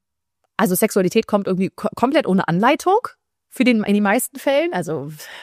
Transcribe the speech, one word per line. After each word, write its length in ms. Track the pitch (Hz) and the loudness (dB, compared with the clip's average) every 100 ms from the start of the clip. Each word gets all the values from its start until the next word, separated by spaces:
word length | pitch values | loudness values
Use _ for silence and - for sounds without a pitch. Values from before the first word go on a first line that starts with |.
| _ _ _ _ _ - | _ _ _ _ _ -2
also 200 | 196 185 | 0 2
Sexualität 500 | 220 208 180 226 - | 0 2 0 0 0
kommt 220 | 208 196 | -2 0
irgendwie 240 | 185 190 | -2 -4
ko-, 180 | - - - | -4 -8 -2
komplett 320 | 247 302 - | 0 0 2
ohne 200 | 185 - | 0 0
Anleitung 520 | 170 233 302 - 427 - - _ _ _ | 2 2 2 2 0 0 -10 _ _ _
für 140 | - | 0
den, 200 | 254 226 | 2 2
in 120 | 202 202 | 2 2
den 80 | |
meisten 340 | 202 233 - 269 | 2 0 -2 -6
Fällen. 340 | 294 277 339 | 0 0 0
Also 380 | 180 165 156 143 151 - - | -2 -4 -6 -8 -12 -18 -20